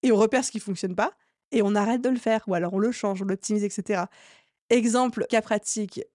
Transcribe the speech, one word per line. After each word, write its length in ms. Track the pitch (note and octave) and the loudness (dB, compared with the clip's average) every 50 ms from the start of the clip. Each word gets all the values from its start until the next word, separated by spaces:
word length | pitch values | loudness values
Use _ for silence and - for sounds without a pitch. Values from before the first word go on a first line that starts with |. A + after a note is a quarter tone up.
Et 100 | - C4 | 4 4
on 40 | A3+ | 4
repère 280 | G3+ G#3+ A3 - B3+ A#3+ | 4 4 4 2 0 0
ce 80 | - | -2
qui 80 | - A3 | -6 -8
fonctionne 360 | - - G3 - - F#3 F3+ | -6 -6 -8 -6 -4 -6 -2
pas 180 | F3+ G#3 - G#4 _ _ _ _ _ _ _ | -2 -2 -2 -4 _ _ _ _ _ _ _
et 100 | - B3 | 0 2
on 140 | G#3 G3 G#3 | 2 4 2
arrête 260 | G#3 G#3 G#3+ A#3 B3+ | 2 2 2 0 0
de 80 | B3 B3+ | 0 0
le 80 | C4 A#3+ | -2 0
faire, 260 | - A3+ A3 A3 - - | 0 0 0 0 0 -2
ou 80 | F#3+ | -2
alors 180 | F3 E3+ F3 F#3 | -2 -2 -2 0
on 60 | G3 | 0
le 120 | G#3 A#3 | 0 0
change, 300 | B3 - - G#3 G3 F#3 | -2 -2 -4 -4 -4 -2
on 40 | G3 | -2
l'optimise, 380 | G3 G3 G3 - - G#3+ G#3 G3+ | -4 -4 -4 -4 -2 -2 -2 -2
et 60 | G3+ | -2
cetera. 400 | - - F#3 - G#3+ F#3 F3 F#3 _ - - - - - _ _ _ _ _ _ | -4 -6 -4 -4 -2 -2 -2 -4 _ -20 -20 -20 -20 -20 _ _ _ _ _ _
Exemple, 560 | A#3 A#3+ A3 A#3 A3 B3 B3+ B3+ A#3 - - - | 2 2 4 2 2 2 2 0 0 -4 -4 0
cas 140 | - A3+ G#3+ | 0 0 0
pratique 580 | - A3+ G#3 - - - A3 G#3 F#3 - - - - _ | 0 -2 -2 -2 -4 -6 -4 -6 -6 -6 -12 -12 -12 _